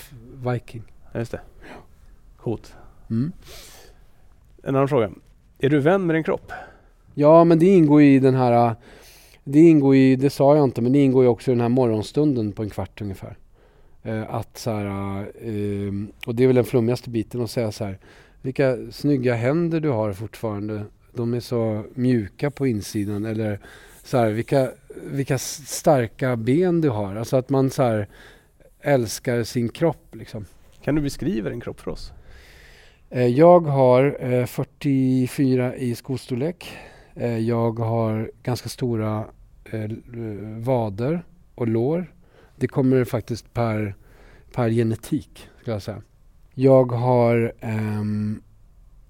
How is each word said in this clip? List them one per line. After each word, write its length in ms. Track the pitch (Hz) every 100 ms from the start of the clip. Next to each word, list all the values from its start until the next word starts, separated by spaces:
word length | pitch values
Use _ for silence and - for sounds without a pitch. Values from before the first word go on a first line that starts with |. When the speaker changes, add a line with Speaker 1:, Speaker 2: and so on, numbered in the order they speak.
| - 123 117 139
Speaker 1:
Viking. 480 | 123 123 - 120 107 - -
Speaker 2:
Ja, 80 | 117
just 120 | 117
det. 100 | - - - - - - - - - - -
Coolt. 380 | - 104 - - - - -
Speaker 1:
Mm. 220 | 113 143 - - - - - - - - - - - _ -
Speaker 2:
En 120 | - 139
annan 120 | 139
fråga. 240 | 143 104 - _ _ _ -
Är 100 | 131
du 100 | 151
vän 260 | 139 196 180
med 100 | 160
din 80 |
kropp? 280 | 156 - - - - - _ _ _
Speaker 1:
Ja, 300 | - 147 165
men 160 | 170 165
det 60 | 175
ingår 360 | 196 156 147
i 180 | 147 135
den 160 | 131 131
här, 400 | 127 120 120 117 - - - - - _
det 160 | - 143
ingår 360 | 170 156 139 135
i, 200 | 131 131
det 140 | 139
sa 260 | - 139 151
jag 80 |
inte, 180 | 139 120
men 100 | 117
det 60 | 139
ingår 240 | 139 127
ju 60 | 127
också 220 | 113 -
i 20 |
den 80 | 120
här 80 | 120
morgonstunden 840 | 123 123 110 101 - 151 123 107
på 120 | 98
en 60 | 107
kvart 320 | - 98 -
ungefär. 360 | 104 95 - 110 - _ _ _ - -
Eh, 320 | 110 110 110 120
att 220 | 104 -
så 140 | -
här, 600 | 104 101 98 98 98 104 -
ehm, 680 | 117 104 104 101 101 98 104 - -
och 100 | 117
det 80 |
är 40 | 131
väl 80 | 127
den 100 | 113
flummigaste 440 | 131 113 123 -
biten 320 | 117 107 123
att 100 | 113
säga 200 | - 110
så 140 | 104 104
här: 140 | 92 - - - _
"Vilka 360 | 139 131 135 120 113
snygga 440 | - 147 143 123 120
händer 440 | 120 156 170 160
du 100 | 151
har 240 | 117 107
fortfarande. 720 | 95 107 - 113 104 107 107 104 - _
De 200 | - 117
är 60 | 120
så 440 | - 123 113 107 110
mjuka 580 | - 123 123 98 - 147
på 160 | - 139
insidan." 580 | 110 95 107 101 104 110
Eller 340 | 110 107 101 - - - -
så 140 | - 135
här: 120 | 113
"Vilka, 400 | 107 117 143 131 - - - -
vilka 240 | 143 135 131
s-, 320 | - - 139
starka 680 | - - 143 117 - 135 123
ben 460 | 113 139 180 170
du 80 | 156
har." 260 | 107 98 101
Alltså 220 | 117 135
att 120 | 127
man 200 | 135 135
så 140 | 127
här 240 | 127 110 101 - - - _ _ _ _
älskar 640 | - 139 110 - - 120
sin 260 | 110 123 117
kropp, 460 | - 165 139 _ 110
liksom. 300 | 104 113 104 _ - _
Speaker 2:
Kan 140 | - 147
du 60 |
beskriva 480 | 143 - 127 208 175
din 120 | 120
kropp 180 | 117 135
för 120 | -
oss? 200 | 80 - - - - - - - - - _ -
Speaker 1:
Eh, 160 | 131 123
jag 320 | 123 165 175
har, 580 | 160 139 127 123 139 - 127
eh, 140 | 127 120
fyrtiofyra 1300 | - 135 - 147 135 131 131 123 - 135 127 123 127
i 200 | 127 117
skostorlek. 800 | - 127 - 117 147 175 - - - - - -
Eh, 220 | 120 113
jag 420 | 113 117 117 113
har 520 | 117 117 110 110 110 -
ganska 260 | - 117 117
stora, 560 | - 127 117 110 107 110 - - - -
eh, 180 | 110
l-, 180 | 107 113 - 117 113 101 104 110
vader 640 | 117 127 110 98 123 170 - _ _ -
och 120 | 120
lår. 440 | 113 123 165 175 - _ _ - -
Det 100 | 127
kommer 360 | - 131 131 120
faktiskt 480 | 120 - 117 -
per, 420 | - 117 107 107 95 - - - - -
per 160 | - 117
genetik, 800 | 113 113 110 - 156 - - - -
skulle 160 | - 107
jag 60 |
säga. 200 | 98 101 - _ _ _ _
Jag 380 | - 131 131 127
har, 640 | 120 123 123 117 117 117 -
ehm, 800 | 120 110 107 107 104 104 107 107 - _ - _ - - -